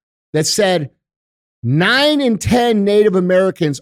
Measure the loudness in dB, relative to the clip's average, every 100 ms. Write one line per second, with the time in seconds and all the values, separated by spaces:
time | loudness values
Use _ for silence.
0 | _ _ _ -4 -2 0 0 0 -4 _
1 | _ _ _ _ _ _ -4 0 0 2
2 | 0 0 -2 -2 -2 0 0 0 2 2
3 | 2 2 0 0 0 -2 -4 -6